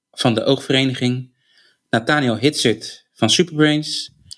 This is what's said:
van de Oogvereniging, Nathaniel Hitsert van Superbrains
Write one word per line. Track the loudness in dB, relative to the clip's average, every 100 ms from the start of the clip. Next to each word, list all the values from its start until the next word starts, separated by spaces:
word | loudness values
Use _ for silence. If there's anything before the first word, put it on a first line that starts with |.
| _
van | -4 0
de | 0
Oogvereniging, | 0 0 0 0 0 0 -2 -2 -6 _ _ _ _ _ _
Nathaniel | -2 0 0 0 0
Hitsert | 0 0 0 0 -6 -18 _
van | -4 0
Superbrains | 2 2 2 2 2 -2 -8 -10 _ -20